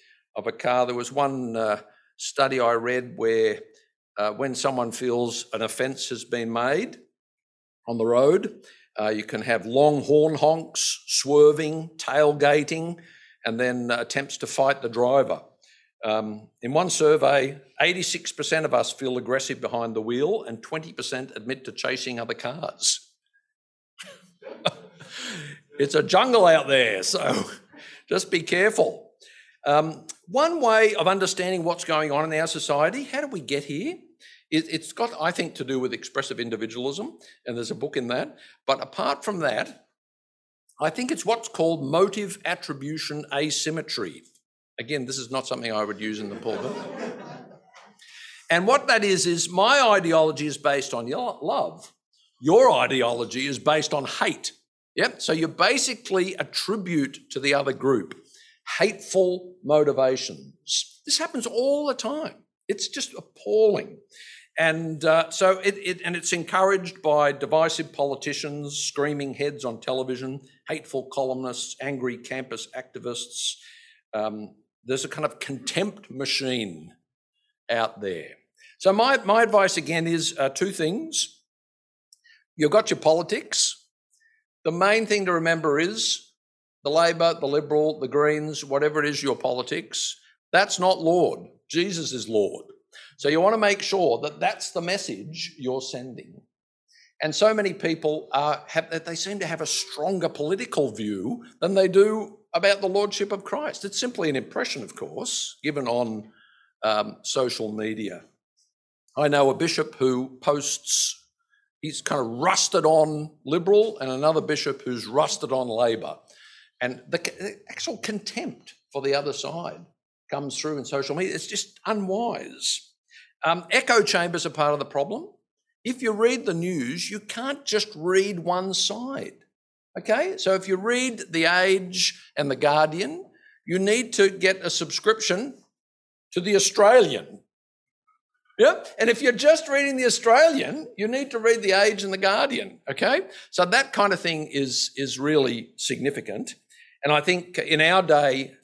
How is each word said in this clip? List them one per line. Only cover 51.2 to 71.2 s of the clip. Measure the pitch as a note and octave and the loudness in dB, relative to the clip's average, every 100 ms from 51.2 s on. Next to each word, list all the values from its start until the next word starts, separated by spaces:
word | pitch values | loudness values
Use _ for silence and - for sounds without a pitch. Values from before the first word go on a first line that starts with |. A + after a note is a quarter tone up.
| B3 - | -6 -6
love. | D#3 B3 - - - _ _ _ _ _ | -4 -2 -4 -8 -20 _ _ _ _ _
Your | B2+ G#3 B3+ | 6 8 8
ideology | C3+ A#2+ C3 A#2 A#2+ A2+ C3 C3+ | 6 2 2 0 0 -4 -4 -6
is | B2+ | -2
based | D3 D#3 D3 | 2 2 0
on | D3+ | -4
hate. | B2+ - G3 - - - _ _ _ | -4 -2 -2 -2 -10 -12 _ _ _
Yep. | - G3+ - | -2 -2 -2
So | - | -2
you | E3 D#3+ | 0 -2
basically | - F#3+ C4+ C4+ A3+ - F#3+ F#3 - | 2 2 2 -2 -6 -2 0 0 -4
attribute | C#3 - - G#3+ F3+ D#3+ C3+ - _ | -8 -6 -4 -4 0 0 -2 -6 _
to | C3+ | -4
the | C#3 | 0
other | C#3 C#3 | 2 0
group | B2+ C3+ B2 F2 - _ _ _ _ - - | 0 2 2 0 -14 _ _ _ _ -10 0
hateful | G3 - - F#3 F3+ F3+ - - | 0 0 -2 2 2 0 -8 -12
motivations. | B2+ D3+ D3 B2+ C3 B2+ - C#2+ C#2 _ - - - - | 2 4 4 4 2 0 -6 -12 -18 _ -6 -4 -4 -12
This | - - | -2 -2
happens | E4 C4+ | -2 -4
all | A3+ G3+ C4+ C#4+ D4 | -4 0 2 0 0
the | |
time. | - A3+ D4+ D#4 - _ _ - | -4 -6 -6 -8 -12 _ _ -8
It's | G#3 - | -6 -4
just | C#4 - | -6 -10
appalling. | - - _ G#3 G#3+ G#3+ G3 - - _ - - - _ - | -12 -20 _ 0 4 4 4 -4 -16 _ -20 -20 -20 _ 0
And, | D#3+ D#3+ D#3+ D#3 | 0 0 -4 0
uh, | E3 D#3+ D#3+ | 4 4 2
so | - F#3+ F#3+ | 2 2 4
it, | F#3+ G3+ | 0 -2
it, | F3+ F3+ | -6 -6
and | F3 F3 | -6 -6
it's | D#3+ | -4
encouraged | F3 D#3+ F#3+ F#3+ F#3+ F3+ - | -4 0 2 4 2 -2 -4
by | D#3 D3 D3 | 2 4 4
divisive | C#3 - D#3 E3 D#3+ D3+ | 0 0 2 2 0 -6
politicians, | - C#3+ C3+ D3+ C#3 D3 D3 C#3+ D3 | -4 -4 -2 -6 -6 -8 -8 -8 -6
screaming | - - C#3+ D3 C#3 | -6 -2 -2 -2 -6
heads | C3+ C#3+ C#3+ B2+ | -4 -6 -4 -8
on | A2+ | -6
television, | - C3 C3 B2 C3 C3+ - _ - | -4 -4 -4 -6 -8 -10 -16 _ -10
hateful | D#3 - C3+ - | -10 -6 -8 -6
columnists, | - | -4